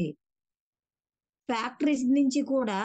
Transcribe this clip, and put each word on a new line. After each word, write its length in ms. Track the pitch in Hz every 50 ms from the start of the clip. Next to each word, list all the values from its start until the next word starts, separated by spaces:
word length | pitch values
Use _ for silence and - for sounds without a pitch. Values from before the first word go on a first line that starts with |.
| 180 151 147 - _ _ _ _ _ _ _ _ _ _ _ _ _ _ _ _ _ _ _ _ _ _ _ _ _ -
ఫ్యాక్టరీస్ 560 | 247 220 220 247 240 - - 294 294 262 254 247
నుంచి 320 | 262 285 285 262 262 294 277
కూడా 340 | - 269 269 254 214 202 190 208